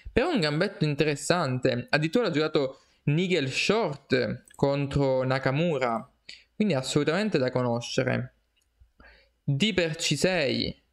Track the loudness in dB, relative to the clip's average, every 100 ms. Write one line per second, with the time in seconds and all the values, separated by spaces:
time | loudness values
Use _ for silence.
0 | -6 -2 0 2 0 0 -2 0 -2 0
1 | 0 -2 0 0 0 0 0 -2 -2 -2
2 | 0 0 2 0 0 0 -2 -4 _ _
3 | -2 0 2 0 0 -2 0 2 0 -4
4 | -2 0 0 -4 -12 -2 0 2 0 0
5 | 2 2 0 0 0 0 0 0 0 -2
6 | -6 _ -20 -20 _ -2 0 0 0 0
7 | 2 0 0 0 0 0 0 -2 -4 -2
8 | 0 -2 -4 _ _ _ _ _ -20 _
9 | -20 -20 _ _ -4 0 2 2 0 -2
10 | -2 2 2 2 0 -2 -4 -8 _